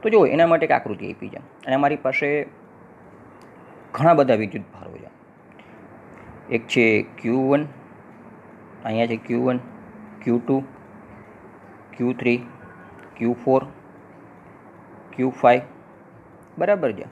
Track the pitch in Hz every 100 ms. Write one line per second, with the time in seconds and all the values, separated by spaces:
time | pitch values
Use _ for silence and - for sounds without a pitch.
0 | 226 226 156 147 170 165 233 131 - 98
1 | 98 - 101 - - - - 131 143 147
2 | 131 131 147 147 139 - - - - -
3 | - - - - - - - - - -
4 | 156 165 135 110 107 - 95 - - -
5 | - - - - - - - - - -
6 | - - - - - 120 113 - 113 107
7 | 104 - 117 123 135 143 151 - - -
8 | - - - - - - - - 117 110
9 | 117 113 - 120 127 123 - - - -
10 | - - - 120 120 135 135 - - -
11 | - - - - - - - - - -
12 | 120 123 123 120 120 - - - - -
13 | - - 113 120 - 131 135 - - -
14 | - - - - - - - - - -
15 | - - 131 127 131 127 131 - - -
16 | - - - - - - 180 202 147 101
17 | -